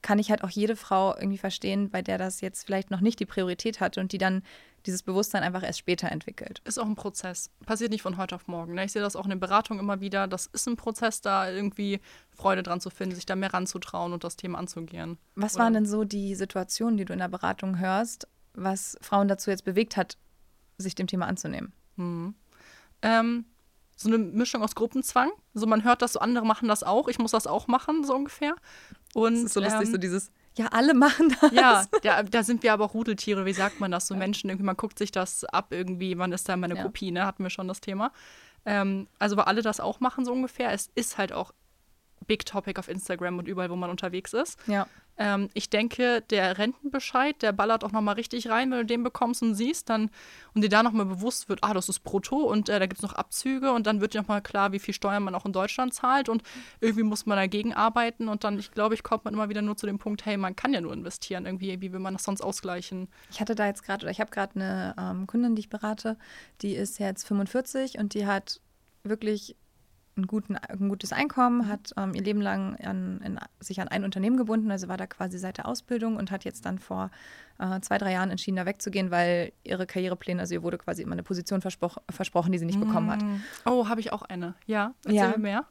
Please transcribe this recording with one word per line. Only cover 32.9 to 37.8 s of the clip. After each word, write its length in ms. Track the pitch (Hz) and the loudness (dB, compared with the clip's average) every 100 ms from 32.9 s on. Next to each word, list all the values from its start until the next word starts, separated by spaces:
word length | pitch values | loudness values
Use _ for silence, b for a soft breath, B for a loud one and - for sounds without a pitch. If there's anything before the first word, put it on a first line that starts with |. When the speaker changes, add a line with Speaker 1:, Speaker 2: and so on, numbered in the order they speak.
Speaker 2:
Rudeltiere, 520 | 220 226 208 - 196 190 | 0 -2 -2 0 0 0
wie 60 | |
sagt 260 | 190 196 - | 0 0 0
man 140 | 196 | -2
das? 160 | 175 - | 0 -2
So 60 | |
Speaker 1:
Ja. 40 | 190 | -2
Speaker 2:
Menschen, 320 | 190 208 196 | -2 -2 -4
irgendwie, 140 | 190 196 | 0 0
man 100 | 185 | 0
guckt 220 | 214 - | -4 -4
sich 140 | 208 | -2
das 320 | 190 185 - | -2 -2 -4
ab 240 | - 185 - | -2 -2 -2
irgendwie, 440 | 175 185 180 185 175 | -6 -4 -2 -2 -2
man 160 | 180 | -2
ist 160 | 180 - | -2 -2
da 60 | |
immer 100 | 180 | -2
eine 100 | 175 | -2
Speaker 1:
Ja. 80 | 175 | -2
Speaker 2:
Kopie, 300 | 185 - 190 | -6 -4 -4
ne? 120 | 175 | 0
Hatten 200 | 196 - | -2 -2
wir 60 | 185 | -6
schon 180 | - 185 | -4 -6
das 120 | 190 | -6